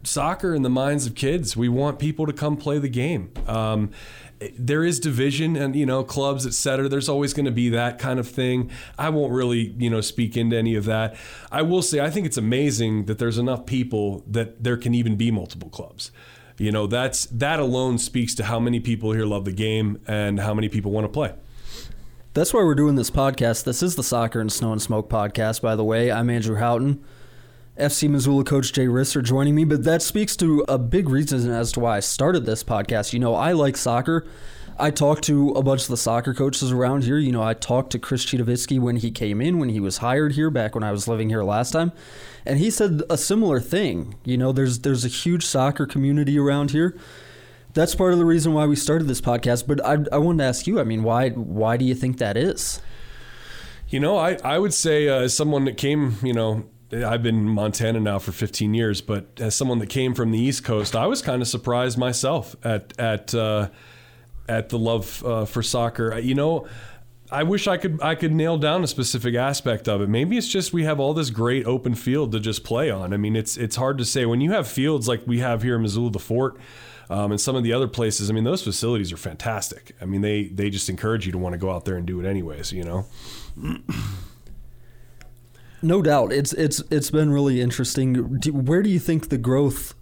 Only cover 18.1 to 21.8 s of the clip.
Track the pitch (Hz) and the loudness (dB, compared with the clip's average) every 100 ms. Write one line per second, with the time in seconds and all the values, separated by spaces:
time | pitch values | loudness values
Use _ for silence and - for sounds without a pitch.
18.1 | 127 117 - 104 117 120 120 110 113 107 | -2 -2 -2 -2 0 0 0 0 -2 0
19.1 | 110 107 101 95 95 110 110 107 104 - | 0 0 -2 -4 -2 0 0 0 -2 -4
20.1 | 107 104 101 104 107 107 107 101 107 107 | -2 0 0 0 0 0 -2 -2 -2 -2
21.1 | 123 151 - - - - - | -2 -4 -6 -16 -14 -12 -12